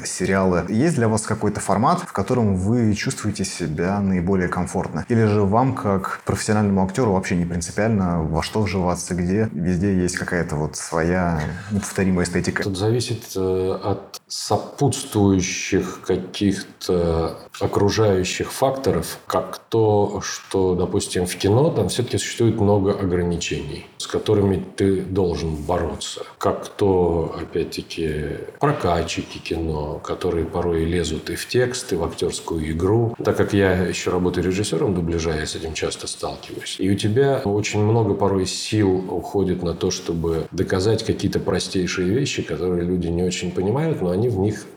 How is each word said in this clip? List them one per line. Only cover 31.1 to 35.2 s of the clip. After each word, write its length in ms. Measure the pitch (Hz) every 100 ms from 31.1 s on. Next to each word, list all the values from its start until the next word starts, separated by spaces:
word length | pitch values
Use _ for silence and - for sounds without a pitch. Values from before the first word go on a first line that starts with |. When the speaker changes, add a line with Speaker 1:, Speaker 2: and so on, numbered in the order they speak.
| 78 -
Speaker 2:
и 60 | 85
в 120 | -
текст, 460 | 123 127 120 -
и 20 | 90
в 80 |
актерскую 680 | 82 - 87 - - 82 78
игру. 440 | 80 92 110 113 -
Так 140 | - 95
как 160 | 95
я 340 | 101 95 92 90
еще 240 | 85 -
работаю 340 | 90 90 87 87
режиссером 480 | 92 107 160 147
дубляжа, 420 | 90 85 85